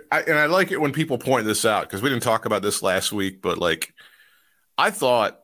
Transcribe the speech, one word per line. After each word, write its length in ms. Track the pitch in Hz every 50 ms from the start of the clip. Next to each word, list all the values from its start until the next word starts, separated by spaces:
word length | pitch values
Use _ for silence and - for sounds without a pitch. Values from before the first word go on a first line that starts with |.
| - -
I, 120 | - 156
and 160 | - - 156 151
I 80 | 151
like 260 | 151 175 190 185 185
it 80 | 185 139
when 120 | 151 143
people 260 | 131 156 156 - 131 117
point 260 | - 127 131 120 107
this 200 | 107 104 - -
out, 220 | 113 107 95 76 -
'cause 100 | - 95
we 80 | 113 143
didn't 140 | 131 117
talk 240 | - 120 110 113 -
about 160 | 113 107 98
this 200 | 95 104 - -
last 300 | - 98 90 - - -
week, 300 | 107 104 98 95 92 -
but, 160 | - 92 85 82
like, 340 | 87 85 82 80 - - _ - - - _ - - _ _ _ _ _ _ _ _ _ _ -
I 120 | 160 214
thought 500 | 208 - 143 127 123 117 104 - - -